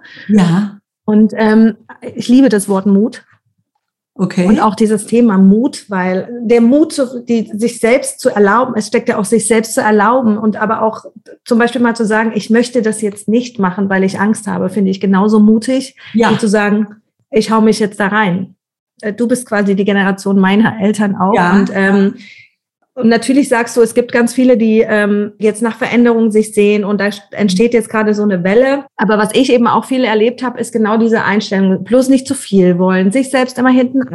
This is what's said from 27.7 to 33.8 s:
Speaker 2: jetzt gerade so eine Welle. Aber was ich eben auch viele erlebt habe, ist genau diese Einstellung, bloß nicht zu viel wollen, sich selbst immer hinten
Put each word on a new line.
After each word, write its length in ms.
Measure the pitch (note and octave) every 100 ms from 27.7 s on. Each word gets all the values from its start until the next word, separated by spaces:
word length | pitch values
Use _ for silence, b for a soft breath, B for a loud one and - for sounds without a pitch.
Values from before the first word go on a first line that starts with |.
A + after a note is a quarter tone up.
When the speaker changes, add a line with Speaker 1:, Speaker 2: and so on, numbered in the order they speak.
Speaker 2:
jetzt 140 | A#3+ A3
gerade 260 | A3 G#3+
so 80 | G#3
eine 220 | G#3 F#3
Welle. 400 | F3+ G#3+ C4+ C#4 C#4 -
Aber 220 | G3 G#3+
was 120 | G#3+
ich 180 | A3+ C4+
eben 140 | B3 A#3
auch 180 | E3+ A3
viele 200 | C4 B3
erlebt 380 | A3 A3 A#3+
habe, 160 | B3+ B3
ist 120 | A#3
genau 240 | A#3 G#3+ A3
diese 280 | A3+ A3
Einstellung, 580 | - G3+ - F#3+ F#3+ F#3
bloß 260 | F#3+ A#3+ B3+
nicht 160 | C4+ C4
zu 60 |
viel 440 | C4+ - G3 F3+ F3
wollen, 320 | F#3 F#3 F#3+
sich 200 | A#3 C4
selbst 280 | C4+ B3+ -
immer 140 | B3+
hinten 300 | B3+